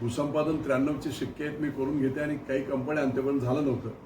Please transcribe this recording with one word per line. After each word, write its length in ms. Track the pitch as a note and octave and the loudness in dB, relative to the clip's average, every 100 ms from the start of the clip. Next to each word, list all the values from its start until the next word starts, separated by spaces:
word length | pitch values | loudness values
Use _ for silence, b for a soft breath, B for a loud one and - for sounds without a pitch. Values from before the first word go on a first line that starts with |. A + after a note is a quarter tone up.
भूसंपादन 560 | A#2 D3 C#3+ D#3 D3+ D3+ | -4 0 0 2 2 0
त्र्याण्णवचे 540 | C#3 C3 C#3+ C#3+ D#3 | 2 2 2 0 -4
शिक्के 320 | - B2+ - | -4 -6 -4
आहेत, 160 | D3 D3+ | -6 -2
मी 100 | D3+ | -4
करून 280 | C3 C3+ D3+ | 0 0 2
घेते 220 | C3+ C#3+ | 2 0
आणि 160 | D3+ C#3+ | -2 -4
काही 260 | - C3+ | 0 -2
कंपन्या 400 | C3+ C3+ B2+ D3+ | 0 -2 0 0
आणते, 160 | C3+ B2+ | 2 2
पण 180 | C3+ C#3 | 2 2
झालं 260 | A#2+ D3 | 2 2
नव्हतं. 240 | C#3+ G#2+ A2+ - | 2 0 -4 -10